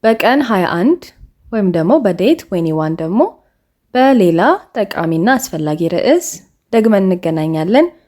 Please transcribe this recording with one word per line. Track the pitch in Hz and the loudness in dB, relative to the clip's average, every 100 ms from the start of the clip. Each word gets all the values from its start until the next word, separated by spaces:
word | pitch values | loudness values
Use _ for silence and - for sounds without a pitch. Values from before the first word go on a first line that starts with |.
በቀን | 220 220 214 269 | 2 2 2 2
ሃያ | 262 208 170 | 0 0 0
አንድ | 170 214 349 - _ - _ - | 0 0 0 -4 _ -20 _ -8
ወይም | 226 196 | -2 0
ደግሞ | 170 160 302 | 0 2 2
በዴይ | 220 175 196 330 | 2 0 0 0
ትዌንቲ | - 180 165 | -2 -4 -2
ዋን | 156 156 160 | -2 -4 -4
ደግሞ | 160 202 359 - _ _ _ _ _ | -4 0 -2 -4 _ _ _ _ _
በሌላ | 247 262 262 180 165 220 370 - | 0 2 4 2 2 2 0 -4
ጠቃሚና | 254 196 - 165 165 196 | -8 -6 -4 -4 -2 0
አስፈላጊ | 262 - 160 151 156 165 | 0 -2 -6 -6 -2 -2
ርዕስ | 170 - 330 - - _ _ _ | -2 0 0 -2 -16 _ _ _
ደግመን | 226 220 202 190 | 0 2 2 2
እንገናኛለን። | 180 170 160 156 160 160 240 339 - | -2 -2 -4 -2 -2 0 2 2 -2